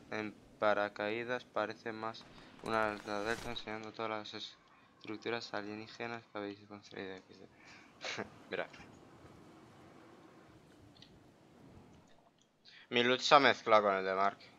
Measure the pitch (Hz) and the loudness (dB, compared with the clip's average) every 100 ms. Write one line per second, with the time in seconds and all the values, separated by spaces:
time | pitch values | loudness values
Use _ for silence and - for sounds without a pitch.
0 | - 107 107 - - - 107 104 104 - | -8 -6 -6 -10 -20 0 2 2 0 -2
1 | 104 117 117 123 - 104 107 113 117 110 | -4 -4 -4 -6 -4 -4 -4 -6 -10 -8
2 | 113 110 - - - - - 110 107 104 | -8 -10 -16 -20 -20 -12 -2 0 0 -2
3 | 107 104 107 117 120 117 110 110 110 101 | -6 -4 -2 -4 -6 -8 -8 -10 -10 -8
4 | 110 107 107 107 - - - - - - | -6 -6 -8 -12 -14 -16 -20 -20 -20 -16
5 | - 104 113 117 - 104 104 107 110 - | -12 -8 -6 -6 -6 -8 -8 -10 -12 -12
6 | 117 117 - 104 101 101 104 104 - 104 | -10 -10 -12 -10 -10 -10 -16 -18 -14 -12
7 | 95 95 - 95 95 - - - - - | -10 -12 -18 -20 -20 -20 -20 -20 -20 -14
8 | - - - - - 90 82 - - - | -8 -8 -8 -14 -8 -6 -6 -12 -20 -20
9 | - - - - - - - - - - | -20 -20 -20 -20 -20 -20 -20 -20 -20 -20
10 | - - - - - - - - - - | -20 -20 -20 -20 -20 -20 -20 -20 -20 -20
11 | - - - - - - - - - - | -20 -20 -20 -20 -20 -20 -20 -20 -20 -20
12 | - - - _ _ _ - - - 120 | -20 -20 -20 _ _ _ -20 -20 0 4
13 | 123 127 - 151 127 - 117 107 104 95 | 4 4 8 10 10 6 6 8 8 4
14 | 95 95 98 - - | 0 2 0 0 -12